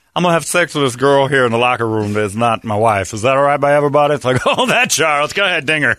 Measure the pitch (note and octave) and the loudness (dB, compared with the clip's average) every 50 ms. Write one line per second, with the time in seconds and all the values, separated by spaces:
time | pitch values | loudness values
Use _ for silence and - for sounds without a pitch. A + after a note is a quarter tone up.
0 | _ _ - E3 F3 F3+ E3 E3 C#3+ - - F3+ E3+ D3 - D3+ C#3 C3 A#2 A#2+ | _ _ -4 -2 0 0 0 0 -2 -2 -2 -2 -2 -2 -2 -2 -2 -2 -2 0
1 | C3 C#3+ C#3 C#3 C3+ C3 C#3+ C3+ B2+ A#2+ A2+ A#2 B2 B2 B2 A#2+ A#2 A2+ A2 G#2+ | 2 4 4 4 2 2 2 2 2 2 2 0 0 0 0 0 -2 -2 -2 -2
2 | G#2+ G#2 G#2 G#2+ G#2+ G2+ F#2+ A2 A#2+ A#2 A2+ G#2+ - A2+ G#2+ G#2 A2+ A2+ G#2+ G2 | -2 -2 -2 -2 -2 -2 -2 -2 0 0 0 -2 -4 -4 -2 0 2 2 2 0
3 | F#2+ - - G#2+ G#2 C3 C3+ C#3 C#3+ C#3+ C#3+ C#3+ C#3 C#3+ C#3+ D3 D3 D3 C#3 D3 | -2 -4 -6 -4 -2 0 2 2 2 2 2 2 2 2 2 2 2 2 2 2
4 | D3 D3 D3 C3+ - B2+ C3 B2 - - C4+ - B3+ A#3+ E3 A3+ B3 G3+ - - | 2 2 0 0 0 0 0 0 0 0 0 0 0 0 0 0 0 0 0 0
5 | D#3+ D#3+ D3 C#3+ D3 D3 - G3 G3+ F#3+ F3+ D#3+ C#3 C3 D#3 D3+ C#3+ A#2+ A2 | 0 0 0 0 -2 -2 -2 -2 -2 -2 -2 -2 -2 -2 -2 0 0 -2 -2